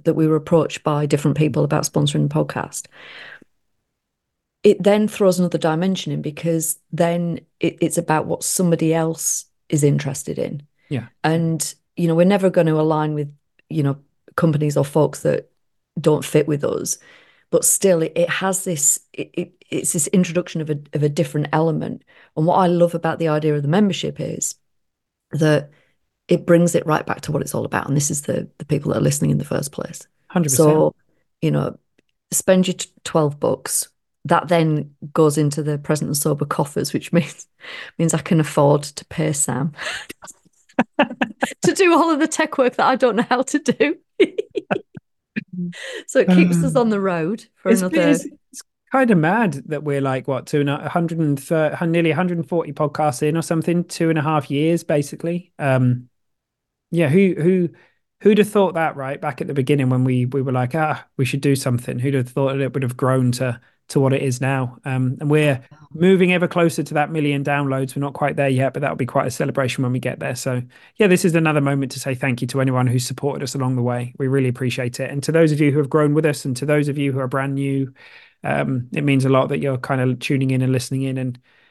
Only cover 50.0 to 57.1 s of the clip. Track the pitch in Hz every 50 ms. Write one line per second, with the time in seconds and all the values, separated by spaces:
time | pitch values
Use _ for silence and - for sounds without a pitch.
50 | 139 135 131 131 - - 135 123 - - - 147 143 143 143 - - 151 - 175
51 | 170 165 170 165 160 147 143 135 - - 170 156 156 151 - 139 180 165 165 170
52 | 165 165 147 151 185 180 175 170 160 - 185 165 - 156 139 - 156 147 147 -
53 | 156 151 147 - 156 151 156 165 160 - 170 160 156 - 170 175 175 - - -
54 | 170 160 160 160 143 156 160 151 131 - 139 143 151 165 170 170 - - 165 147
55 | 143 - - - - 165 175 175 175 _ _ - 156 139 131 131 127 123 123 123
56 | 123 - _ _ _ _ _ _ _ _ _ _ _ _ _ _ _ _ 175 170
57 | 165 135